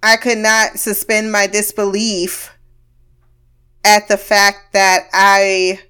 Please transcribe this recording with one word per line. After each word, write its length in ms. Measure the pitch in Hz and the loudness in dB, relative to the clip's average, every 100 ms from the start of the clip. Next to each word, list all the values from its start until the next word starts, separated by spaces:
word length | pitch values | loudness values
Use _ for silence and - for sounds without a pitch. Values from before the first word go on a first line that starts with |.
I 140 | 220 226 | 2 0
could 200 | 247 233 | 0 -2
not 400 | 214 220 220 - | 0 0 0 -4
suspend 520 | - 208 - 220 220 | -6 -6 -2 -2 -2
my 160 | 208 202 | -2 -2
disbelief 1040 | 202 208 - 202 196 226 202 180 - - _ _ _ _ _ _ _ _ _ _ _ _ _ 202 | -2 -6 -4 -4 -2 -4 -4 -6 -8 -16 _ _ _ _ _ _ _ _ _ _ _ _ _ 2
at 240 | 208 208 | 2 2
the 80 | 202 | -6
fact 560 | - 208 202 196 _ | 0 2 2 0 _
that 300 | 196 190 185 - | 0 2 2 0
I 680 | 185 196 196 196 190 185 190 - | 2 4 4 2 0 -2 -4 -12